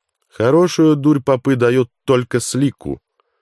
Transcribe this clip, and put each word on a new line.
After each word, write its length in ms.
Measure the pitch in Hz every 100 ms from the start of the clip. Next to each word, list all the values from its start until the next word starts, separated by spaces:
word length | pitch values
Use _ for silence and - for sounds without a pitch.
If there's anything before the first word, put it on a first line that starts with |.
| _ _ _
Хорошую 640 | - 113 156 175 - 156
дурь 260 | 147 147 143
попы 360 | 135 127 139 127
дают 340 | 120 127 120 _
только 340 | - 127 120 120
Слику". 640 | - 127 139 - - 69 _ _ _ _